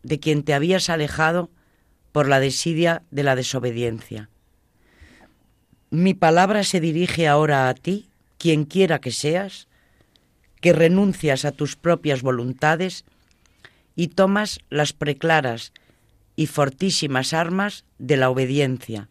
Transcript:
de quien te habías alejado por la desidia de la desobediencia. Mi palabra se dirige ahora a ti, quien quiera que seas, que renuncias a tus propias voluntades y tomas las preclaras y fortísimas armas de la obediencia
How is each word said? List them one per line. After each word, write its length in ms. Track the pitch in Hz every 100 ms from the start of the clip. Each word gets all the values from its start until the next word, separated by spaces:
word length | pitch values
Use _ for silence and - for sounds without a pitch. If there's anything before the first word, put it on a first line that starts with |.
de 180 | 127 147
quien 220 | 156 151
te 140 | 147 143
habías 340 | 165 185 180
alejado 600 | 165 147 - 160 175 170 _ _ _ _ _ _
por 160 | 151 139
la 120 | 139
desidia 640 | 135 131 170 160 170 165 _
de 100 | 139
la 140 | 143 131
desobediencia. 920 | 127 131 120 117 120 113 - 110 104 _ _ _ _ _ _ _ - _ _ _ _ _ _ _ _
Mi 240 | 156 185 185
palabra 480 | 160 165 185 214
se 160 | 196 185
dirige 480 | 160 156 175 156 160
ahora 420 | 147 151 139 131
a 60 | 127
ti, 340 | - 202 - _ _ _
quien 260 | 165 156 147
quiera 320 | 185 185 151
que 140 | 131
seas, 560 | 113 147 170 196 - - _ _ _ _ _ _ _ _ _
que 140 | 170
renuncias 720 | 165 165 185 202 - 156 135 147
a 60 |
tus 240 | - 147 -
propias 480 | 170 165 156 131
voluntades 840 | 131 127 123 127 151 165 185 175 _ _ _ _ _ _ - _ _ -
y 120 | 170
tomas 500 | - 190 202 214 - _
las 220 | 143 147
preclaras 760 | - 147 139 165 160 131 117 - _ _ _ _ _ _ -
y 120 | 151
fortísimas 840 | - 139 131 190 - 147 131 131
armas 540 | 160 170 185 202 - _ _
de 180 | 127 139
la 140 | 131
obediencia 760 | 131 131 143 135 127 - 107 101